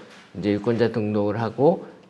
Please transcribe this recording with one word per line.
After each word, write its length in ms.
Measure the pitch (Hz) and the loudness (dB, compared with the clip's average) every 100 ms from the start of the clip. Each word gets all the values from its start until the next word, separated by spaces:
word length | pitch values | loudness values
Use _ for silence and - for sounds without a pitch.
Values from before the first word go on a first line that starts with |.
| - - - 92 | -18 -20 -18 -6
이제 140 | 98 | -2
유권자 380 | 101 107 113 113 | 0 0 2 0
등록을 480 | 113 107 107 104 107 | 0 -2 0 -2 -2
하고 440 | 113 107 147 185 - - | -4 2 2 2 -4 -20